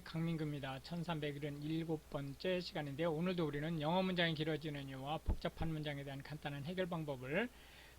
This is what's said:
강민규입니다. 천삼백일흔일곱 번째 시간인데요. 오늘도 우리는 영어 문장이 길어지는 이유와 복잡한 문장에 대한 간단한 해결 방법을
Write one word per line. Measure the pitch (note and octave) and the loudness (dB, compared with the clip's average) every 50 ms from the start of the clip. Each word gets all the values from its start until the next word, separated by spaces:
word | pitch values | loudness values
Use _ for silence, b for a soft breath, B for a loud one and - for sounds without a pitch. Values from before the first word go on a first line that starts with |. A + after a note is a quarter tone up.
| F3+ | 2
강민규입니다. | - - D#3+ E3 E3 E3+ D3+ D#3 D3+ D3 C#3+ C3+ C3+ C3+ C3+ - | 0 -2 0 0 2 2 2 0 0 0 -2 -2 -4 -4 -4 -6
천삼백일흔일곱 | - E3+ F3 D#3 F3+ E3+ D3+ D3+ D3 C#3 C#3+ D3+ D3 C#3+ D3 D3 D3+ D#3+ E3 E3 E3 D#3+ D3+ - - | -4 -4 -2 -2 0 0 0 0 -2 -2 -2 -4 -4 -4 -4 -2 0 0 0 2 2 0 -2 -2 -2
번째 | - C#3+ C#3 C#3 C3+ - - F#3 F#3 F3+ | -4 -2 -2 -4 -4 -2 0 2 2 2
시간인데요. | F3 - - D#3+ D3 C#3+ C#3 C#3 E3 F3 | 0 -2 -2 -2 -2 -2 0 2 2 2
오늘도 | D#3 D#3 E3+ F#3 F#3 F3 E3 | 4 4 2 2 4 4 2
우리는 | D3 C#3+ C#3+ D3 E3 E3+ D#3 | 2 2 0 0 0 2 2
영어 | C#3+ D#3 F3 F#3+ | 2 4 4 4
문장이 | F#3+ F#3 F3+ F3 E3+ E3 D#3+ | 4 4 4 4 4 4 4
길어지는 | D3+ D#3 D#3+ D#3 D3 D#3 D#3 D3 C#3+ C#3 C3+ | 2 2 2 0 0 0 -2 -4 -4 -6 -6
이유와 | C3+ C3 C3+ C#3+ D#3+ D#3 | -6 -4 -2 -2 -2 0
복잡한 | - - F3 - - F3 - - D#3+ E3 D#3+ | 2 2 2 2 2 -2 0 0 0 2 2
문장에 | D#3 D3 D3+ C#3+ C#3 C#3 | 2 0 0 -2 -2 -4
대한 | C#3+ C3+ C#3 C#3 | -6 -6 -6 -6
간단한 | - D3 D3 - D3 C#3+ C#3+ C3 | -8 -8 -6 -4 -4 -4 -4 -4
해결 | D#3+ F#3 F#3 F#3 | -2 0 0 0
방법을 | F3 F3+ E3 D#3 D3+ C#3 B2 B2+ B2+ D3+ F#3+ A#3 B3 B B B B B B B B B | 2 0 0 0 0 -2 -2 -2 0 2 2 2 0 B B B B B B B B B